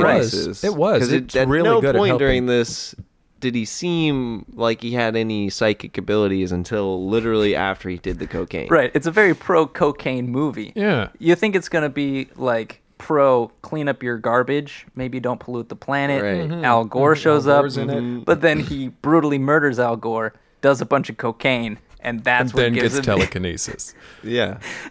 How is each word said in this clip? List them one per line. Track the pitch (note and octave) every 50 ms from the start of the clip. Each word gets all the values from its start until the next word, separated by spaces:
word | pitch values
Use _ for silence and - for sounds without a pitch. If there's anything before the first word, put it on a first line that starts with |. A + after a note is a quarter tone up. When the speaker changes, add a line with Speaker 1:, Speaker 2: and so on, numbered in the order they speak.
| E3 D#3 C3 - A#2 A2
Speaker 1:
telekinesis. | - F2 E2 E2+ G2 - -
Speaker 2:
It | G#3 G#3
was. | D3 E3+ G#3+ G#3 -
Speaker 1:
'Cause | B2+ B2 C3
Speaker 2:
It's | C3 B2+ A#2+ -
Speaker 1:
at | C3 C3
Speaker 2:
really | C3 C#3 E3 E3+ A3
Speaker 1:
no | A#3 A3+
Speaker 2:
good | C#3 C#3 B2
at | F#3+
Speaker 1:
point | G#3 F#3+
Speaker 2:
helping. | B2+ B2 C#3
Speaker 1:
during | C3+ B2+ B2+ B2
this | B2 B2 A#2+ A#2 - - - - - - - - _ _ _ _ _ _ -
did | C3 B2+ A#2+
he | A#2+ A2
seem | - - - F3 F3 E3+ E3 D#3+ D3+ C#3+ C3 B2+ A#2+ A2+ G2 - - -
like | A#2 A#2 A#2 A2+ -
he | A#2+ A#2 B2
had | A#2+ A#2 A2+ A2
any | A2+ A2+ A2 A2 G#2 G2+ G2
psychic | - - A2+ G#2+ G#2 - - - -
abilities | G#2 F#2 G2+ G#2 G#2+ G#2 G2 G2 F#2+ F#2 F2
until | F2+ F2+ F2 - A2+ G#2 G2 F#2+ F#2 F#2 F#2
literally | F#2+ A2 A#2 A2+ A#2 A2 G#2+ G#2 G#2 F2+
after | D2 F#2+ F#2+ F#2+ - -
he | F#2 F2+ E2+
did | - F#2 F2
the | E2 -
cocaine. | - - E2+ F2+ - - E2+ B1+
Speaker 3:
Right. | - E3 D#3 B2 - -
It's | D3+ C3
a | E3
very | E3 G#3+ G#3 F3+ D3+
pro-cocaine | - - - F3+ E3 D#3+ D#3+ - - E3+ D3 C#3 - - C#3 C3 B2 B2 B2
movie. | A#2+ C3+ D#3 D3 G#2+ G#2+ G#2+ - -
Speaker 2:
Yeah. | G#3+ G3+ G#3 E3 A#2 G2 - - -
Speaker 3:
You | - E3 F3
think | - A3 G#3+ F#3+
it's | F#3 - -
gonna | - D#3+ D3+ C#3+
be | B2+ D3 C#3+ C#3 C3+ C3+ C3+ - -
like | - C3 B2+ A#2 A2+ A2 - - _ _ _ _
pro | - - - D#3 C#3+ C#3 C3+ B2+ B2 A#2 A2+ _ _
clean | - - D#3+ D#3 D3
up | C#3+ C3 -
your | B2+ B2 A#2+
garbage, | A2 - A#2 A#2 B2 B2 C3 C#3+ D3 D3 C#3+ - - - _ -
maybe | C3 C3 B2+ C3 B2+
don't | A#2 B2 B2 A#2+
pollute | - - B2 A#2+ A2+ -
the | -
planet. | - - - C#3 C#3 C#3 C#3+ C#3 C3+ G#2
Speaker 1:
Right. | G2+ F#2+ F2 E2+ D3+
Speaker 2:
Mm-hmm. | E3+ E3+ D#3
Speaker 3:
Al | B2+ A#2+ A#2 A2+
Gore | G#2+ - B2+ C#3 D3 D#3
Speaker 2:
Mm-hmm. | D3
Speaker 3:
shows | - D#3+ D3+ D3 C3+
Speaker 2:
Al | C#3+ C#3+
Speaker 3:
up, | C#3+
Speaker 2:
Gore's | C#3+ C#3 B2+
in | C#3 C3+ C#3
it. | C#3
Speaker 1:
Mm-hmm. | A#2+ A#2+ B2 B2 A#2+ A#2
Speaker 3:
but | - E3+ D3
then | E3 D#3+ D3+ D3+
he | C#3 - D3 C3+ C3+
brutally | B2+ - _ - C#3+ D#3+ E3 D3 D3 C#3+
murders | C3+ C3+ C#3 D3+ D#3+ D3 C#3 A#2+ A#2+
Al | B2 A#2 A#2
Gore, | A2 - A#2 A2+ A2+ A2 G#2+ - _ _ _ _ -
does | - C#3 C#3 B2
a | -
bunch | - C#3 C3+ - -
of | A2
cocaine, | - - A#2 A2+ - - C3+ B2+ A#2+ A#2 A2 G#2 - _ _ - -
and | - A#2+ A#2+ A2+ -
that's | B2+ B2 B2 B2+ B2
Speaker 2:
And | G#2+
Speaker 3:
what | B2+
Speaker 2:
then | B2 A#2+ A#2+
Speaker 3:
gives | B2+ A#2+ A2+ B2+
Speaker 2:
gets |
Speaker 3:
him | C#3 C3
Speaker 2:
telekinesis. | A#2+ G2+ F#2+ F#2+ - - F#2 F2+ F2 E2+ - - - - - - - - - - -
Speaker 1:
<laughs> | - - -
Yeah. | G#2+ A#2+ A#2+ A2 G2 G#2 A#2 - - - - - -